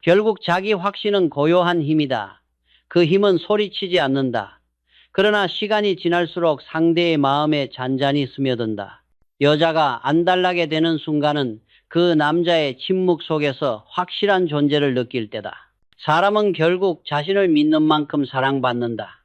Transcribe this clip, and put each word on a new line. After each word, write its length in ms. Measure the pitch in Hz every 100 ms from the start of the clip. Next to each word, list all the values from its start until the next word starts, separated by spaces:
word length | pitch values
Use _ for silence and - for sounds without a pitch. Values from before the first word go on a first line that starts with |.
결국 400 | - 185 214 196
자기 320 | - 175 196
확신은 560 | 202 190 196 208 202 170
고요한 520 | 139 151 175 175 175
힘이다. 600 | 147 156 143 123 98 - _ _ _ _ _
그 180 | 175 170
힘은 320 | 196 202 175
소리치지 640 | - 208 208 - 190 175
않는다. 600 | 139 135 131 113 98 _ _ _ _ _ _
그러나 360 | - 208 208 185
시간이 500 | - 208 214 208 180
지날수록 640 | 170 175 165 175 170 143
상대의 560 | - 160 165 170 170 156
마음에 520 | 139 139 151 151 131
잔잔히 560 | - 127 131 139 143 131
스며든다. 760 | - 135 120 113 104 98 - _ _ _ _
여자가 680 | 143 151 165 160 147 120 131
안달나게 600 | 160 175 185 180 175 165
되는 300 | 156 165 160
순간은 600 | - 151 147 147 131 107 _ _ _
그 260 | 165 175
남자의 640 | 160 147 165 170 165 147 123
침묵 420 | - 185 185 160
속에서 600 | - 156 147 127 143 107 _
확실한 580 | - 180 - 202 190 175
존재를 460 | 147 143 147 143
느낄 360 | 127 123 127 107
때다. 420 | 110 101 - _ _ _ _
사람은 540 | - 160 196 208 208
결국 500 | 156 160 180 190 156 -
자신을 420 | 147 151 196 190
믿는 340 | 151 151 156
만큼 440 | 156 151 143 151 131
사랑받는다. 1000 | 135 135 139 127 120 120 110 104 -